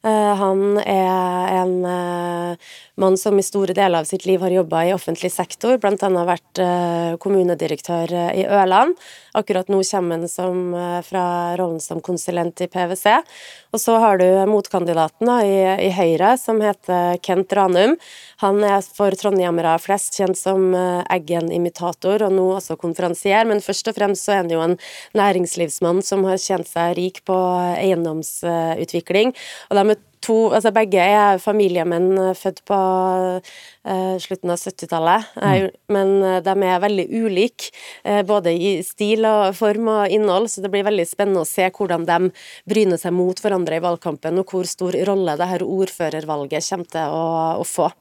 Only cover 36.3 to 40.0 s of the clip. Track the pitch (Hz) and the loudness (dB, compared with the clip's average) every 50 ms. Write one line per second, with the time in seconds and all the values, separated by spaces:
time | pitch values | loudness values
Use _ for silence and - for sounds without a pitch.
36.3 | 185 185 165 190 190 196 196 185 185 175 190 208 208 190 170 - - 226 226 220 | 0 0 0 0 0 2 2 2 2 2 2 0 0 -2 -2 -4 -4 -2 -2 0
37.3 | 190 180 214 247 _ - - - - - - - - - _ - 208 208 196 180 | 2 0 0 0 _ -10 -16 -16 -16 -18 -20 -20 -20 -10 _ 0 0 0 2 2
38.3 | 214 208 170 170 165 175 170 202 196 160 185 - - - 208 208 220 220 220 220 | 0 2 2 0 0 0 0 0 -2 -2 -4 -8 -6 -4 0 0 2 2 2 2
39.3 | 214 208 202 190 196 - 226 208 208 214 233 220 220 214 | 4 4 2 0 0 0 0 0 0 0 0 0 0 0